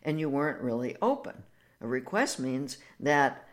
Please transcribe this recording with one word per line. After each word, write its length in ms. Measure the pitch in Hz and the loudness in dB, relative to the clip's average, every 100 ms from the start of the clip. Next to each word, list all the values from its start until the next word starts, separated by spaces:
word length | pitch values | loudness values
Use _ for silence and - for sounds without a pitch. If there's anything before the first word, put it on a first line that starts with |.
and 180 | - 156 | -4 -2
you 100 | 156 | 0
weren't 320 | 139 151 - | 2 0 0
really 340 | 127 117 123 - | -2 -2 -2 0
open. 420 | 220 277 - - - _ _ _ | 0 0 -4 -14 -18 _ _ _
A 60 | 117 | -4
request 520 | 127 127 202 269 - | -4 -2 0 0 0
means 380 | 131 131 139 - - - | -4 -4 -4 -10 -18 -4
that 460 | 139 143 135 - - | 2 4 4 2 -10